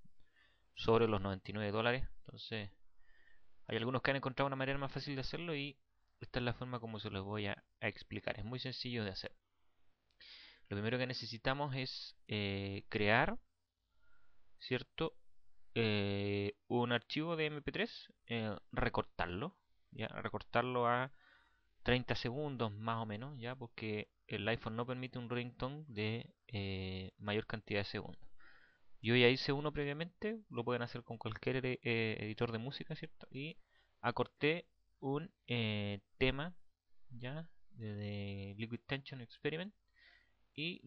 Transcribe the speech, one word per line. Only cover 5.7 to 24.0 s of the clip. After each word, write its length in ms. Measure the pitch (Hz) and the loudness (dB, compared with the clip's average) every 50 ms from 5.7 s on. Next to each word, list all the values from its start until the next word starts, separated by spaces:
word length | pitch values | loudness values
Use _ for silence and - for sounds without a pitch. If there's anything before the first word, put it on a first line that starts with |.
| 135 _ _ _ _ _ _ _ _ - | -6 _ _ _ _ _ _ _ _ -14
esta 160 | - - - 127 | -10 -4 -2 0
es 80 | 123 | 2
la 80 | 120 113 | 0 0
forma 260 | - 127 127 123 120 | -2 -4 -4 -4 -4
como 200 | 113 113 110 104 | -4 -4 -6 -6
se 100 | - 107 | -4 -4
los 160 | 104 95 95 | -4 -4 -2
voy 220 | 98 107 107 104 101 | -2 -2 0 0 0
a, 180 | - - - _ _ - | -2 -4 -6 _ _ -4
a 60 | - 110 | -2 -2
explicar. 500 | - - - - 107 104 - - - - | -2 -2 -6 -8 -8 -4 -2 -2 -2 -2
Es 80 | 104 | -4
muy 140 | 110 127 127 | -6 -4 -4
sencillo 440 | - 131 120 - - 127 120 117 107 | -4 -4 -4 -4 -4 -2 -2 0 0
de 60 | 98 | -2
hacer. 260 | 92 - - - - - _ _ _ _ _ - _ _ - - - _ _ _ _ - - - - - - - - - - - | -2 -4 -6 -8 -10 -14 _ _ _ _ _ -20 _ _ -20 -20 -20 _ _ _ _ -20 -20 -18 -18 -18 -18 -20 -20 -18 -10 -6
Lo 80 | 101 101 | -4 -2
primero 220 | 104 113 123 123 | 0 2 2 2
que 80 | 127 127 | 0 0
necesitamos 680 | 127 - 117 110 117 110 - 135 135 143 143 147 131 | -2 -4 -6 -8 -6 -2 0 0 2 2 2 0 0
es, 400 | 139 127 - - - - - - - - - | -2 -2 -4 -6 -8 -10 -12 -16 -14 -8 -4
eh, 580 | 110 104 101 98 98 98 98 98 98 98 - - | -2 0 0 0 0 0 -2 -2 -4 -6 -4 -2
crear, 520 | - 110 104 101 110 123 143 196 226 - - _ _ _ _ _ _ _ _ _ _ _ - - - - - - - - - - - - | 2 4 6 8 8 8 6 4 2 -2 -6 _ _ _ _ _ _ _ _ _ _ _ -20 -20 -18 -16 -16 -16 -16 -18 -18 -18 -16 -10
¿cierto? 560 | - - 127 120 - - _ - 165 156 - - - - - - - - - - - - - | -4 -2 -2 -2 -2 -4 _ -2 -2 -2 -4 -6 -16 -16 -16 -16 -14 -14 -14 -14 -12 -4 0
Eh, 800 | 117 113 107 104 104 101 101 101 101 101 101 101 101 101 101 - _ _ - | 2 2 4 4 4 2 2 2 2 2 2 2 2 2 0 -2 _ _ 0
un 240 | - 120 120 120 | 2 4 4 4
archivo 440 | 120 117 - - - 147 156 170 170 | 4 2 0 0 -2 -2 0 0 0
de 120 | 156 156 151 | 0 0 0
M 140 | 151 147 139 | 0 -2 -4
P 80 | 147 | -4
tres, 420 | - 160 208 240 - - - - - _ _ - | 0 0 0 -2 -2 -8 -16 -16 -20 _ _ -4
eh, 280 | 117 113 110 107 101 - - - | -2 0 0 0 -2 -4 -6 -4
recortarlo, 840 | - 120 120 120 - - - - - - 85 85 87 95 135 185 - _ _ _ _ _ _ _ | 0 2 2 4 4 2 0 0 0 -2 0 0 0 -2 -2 -4 -6 _ _ _ _ _ _ _
¿ya? 180 | - 117 110 - | -8 -6 -6 -4
Recortarlo 760 | - 101 101 107 - 104 - - - 120 120 127 127 123 120 117 | -4 -4 -4 -4 -4 -4 -4 0 2 2 4 4 4 4 4 6
a 240 | 120 123 131 135 - - - - - - - _ _ _ _ _ _ - | 6 4 2 0 -4 -10 -20 -20 -20 -20 -20 _ _ _ _ _ _ -4
treinta 340 | - - 123 127 123 - 123 | 2 4 4 4 4 2 0
segundos 560 | - - 123 117 143 151 147 135 123 120 110 | 0 0 -2 -2 0 -2 -2 0 0 0 0
más 300 | 104 104 110 117 117 113 | 0 -2 -2 0 0 0
o 40 | 113 107 | 0 -2
menos, 300 | 104 104 123 139 147 127 | -4 -4 -6 -8 -8 -6
¿ya? 160 | 113 120 127 | -6 -6 -6
Porque 520 | 131 123 117 - - 110 110 107 104 | -6 -8 -10 -8 -4 -2 -2 0 -2